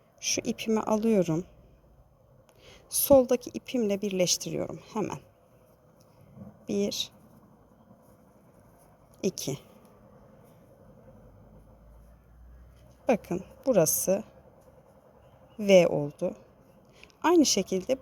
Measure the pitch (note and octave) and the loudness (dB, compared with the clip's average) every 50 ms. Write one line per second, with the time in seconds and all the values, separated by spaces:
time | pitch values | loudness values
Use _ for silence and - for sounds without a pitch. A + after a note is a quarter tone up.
0 | _ _ _ - - - - - - A#3+ A3 - - A3 A3 G#3+ - - A3 G#3+ | _ _ _ -12 -8 -6 -6 -4 -4 -6 -8 -6 -4 -2 -2 -2 0 0 -2 0
1 | G#3+ A3+ A3 F#3+ E3+ E3+ D#3 E3 F#3 - - - - - - _ _ _ _ - | 0 2 2 2 2 0 -2 -4 -4 -8 -18 -20 -20 -20 -20 _ _ _ _ -20
2 | - _ _ _ - - - - - _ _ - - - - - - - - - | -20 _ _ _ -20 -20 -20 -20 -20 _ _ -20 -20 -20 -20 -20 -20 -8 -6 -6
3 | - - C#4+ C4+ B3 A#3+ B3 A#3+ - - - A#3 - - - B3 A3 G3+ G3+ G3 | 2 6 6 6 6 4 -2 -4 -4 -10 -14 -14 -14 -8 -4 -4 -2 -2 -2 -4
4 | G#3+ G3+ F#3+ F#3 F3+ E3+ - - - E3 D#3 C#3+ - - D#3+ D#3+ - - - G#3+ | -4 -4 0 0 0 0 0 -2 -4 -8 -6 -6 -6 -8 -10 -14 -16 -12 -8 -8
5 | F#3 - - D3 - - _ _ _ _ _ _ _ _ _ _ _ _ _ _ | -6 -6 -8 -12 -14 -20 _ _ _ _ _ _ _ _ _ _ _ _ _ _
6 | - _ _ _ - - - - - - - - - - G#2 G3+ - - - - | -20 _ _ _ -20 -20 -20 -20 -20 -20 -20 -20 -10 -6 -4 -4 -2 -4 -4 -8
7 | - - - - - - - - - - - - - _ _ _ - _ - _ | -10 -10 -12 -20 -20 -20 -20 -20 -20 -20 -20 -20 -20 _ _ _ -20 _ -20 _
8 | - - - - - - _ - - - - - - - - - - - - _ | -20 -20 -20 -20 -20 -20 _ -20 -20 -20 -20 -20 -20 -20 -20 -20 -20 -20 -20 _
9 | _ _ - - - F#3+ - - - D#3 D3 - - - - - - - - - | _ _ -16 -4 -4 -4 -4 -4 -8 -8 -8 -8 -12 -20 -20 -20 -20 -20 -20 -20
10 | - - - - - - - - - - - - - - - - - - - - | -20 -20 -20 -20 -20 -20 -20 -20 -20 -20 -20 -20 -20 -20 -20 -20 -20 -20 -20 -20
11 | - - - - - - - - - - - - - - - - - - - - | -20 -20 -20 -20 -20 -20 -20 -20 -20 -20 -20 -20 -20 -20 -20 -20 -20 -20 -20 -20
12 | - - - - - - - - - - - - - - - - - - - - | -20 -20 -20 -20 -20 -20 -20 -20 -20 -20 -20 -20 -20 -20 -20 -20 -20 -20 -20 -10
13 | - D4 A#3+ - - - E3 G3 - - - - - C4+ A#3+ F#3 D#3+ - - - | 0 0 0 0 0 -6 -8 -8 -8 -12 -20 -8 -2 2 4 4 4 4 0 -2
14 | - F3+ F#3+ G#3+ - - - - - - - - - - - - - - - - | 0 -2 -2 -2 -4 -10 -20 -20 -20 -20 -20 -20 -20 -20 -20 -20 -20 -20 -20 -20
15 | _ - - - - - - - - - - - G#3 G3 G3 F3+ E3 - - D#3 | _ -20 -20 -20 -20 -20 -20 -20 -20 -20 -14 -6 4 6 8 8 8 6 2 -2
16 | D3 C#3+ - - F3 F#3+ A3 - - - - _ - _ - - _ _ - - | -4 -6 -8 -8 -8 -8 -8 -10 -20 -20 -20 _ -20 _ -20 -20 _ _ -20 -20
17 | - - - _ - D#4 F4+ E4+ C4+ - - G3+ F#3 - F#3+ F#3 - - C4 C4 | -20 -20 -20 _ 0 4 4 6 4 4 2 -2 -2 -2 -4 -6 -2 -2 -4 -2